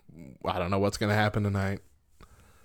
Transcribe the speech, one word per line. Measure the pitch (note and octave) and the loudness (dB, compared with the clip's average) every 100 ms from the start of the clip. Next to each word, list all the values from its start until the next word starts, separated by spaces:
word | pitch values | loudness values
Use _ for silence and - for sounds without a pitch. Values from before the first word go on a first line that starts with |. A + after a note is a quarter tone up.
| - E2 C2+ B1+ | -20 -20 -20 -8
I | F2 F2+ | -4 -2
don't | F2 | 0
know | G2 | 2
what's | G2+ - | 0 0
gonna | G#2 | 0
happen | G#2+ G#2+ G#2+ | 2 2 2
tonight. | G#2 G2 G2 G2+ - _ _ - - - - - | 0 0 0 -4 -10 _ _ -20 -20 -20 -20 -20